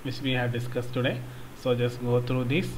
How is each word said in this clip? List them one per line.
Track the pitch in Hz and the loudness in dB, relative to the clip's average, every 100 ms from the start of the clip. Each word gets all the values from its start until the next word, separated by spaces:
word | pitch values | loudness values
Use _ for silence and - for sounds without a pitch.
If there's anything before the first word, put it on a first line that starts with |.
which | 139 120 | -4 -2
we | 135 | 0
have | 127 123 | 2 2
discussed | 117 120 123 113 | 0 -2 -2 -2
today. | 131 127 202 - - - - | 0 0 0 -6 -12 -14 -6
So | 131 120 | 0 2
just | 120 120 | 2 0
go | 123 123 | 2 2
through | 123 127 123 | 4 0 2
this. | 147 190 | 2 0